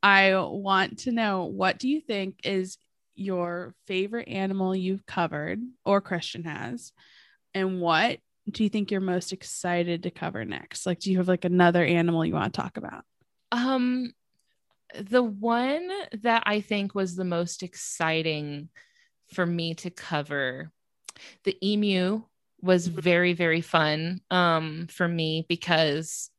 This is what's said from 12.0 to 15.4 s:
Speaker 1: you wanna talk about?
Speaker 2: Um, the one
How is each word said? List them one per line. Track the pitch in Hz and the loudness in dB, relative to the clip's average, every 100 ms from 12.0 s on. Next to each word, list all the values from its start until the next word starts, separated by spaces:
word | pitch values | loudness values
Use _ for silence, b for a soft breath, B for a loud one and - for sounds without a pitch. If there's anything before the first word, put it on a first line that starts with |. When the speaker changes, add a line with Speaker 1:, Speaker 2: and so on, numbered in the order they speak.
| 170 165 160 | 4 2 0
Speaker 1:
you | |
wanna | - - | 0 -2
talk | - - - | -4 -6 -8
about? | 208 - - _ _ _ _ | -12 -14 -20 _ _ _ _
Speaker 2:
Um, | 240 254 262 247 254 247 - _ _ _ _ _ _ _ - | -2 0 0 0 -2 -6 -12 _ _ _ _ _ _ _ -14
the | 196 247 | 0 2
one | 240 202 | 2 -2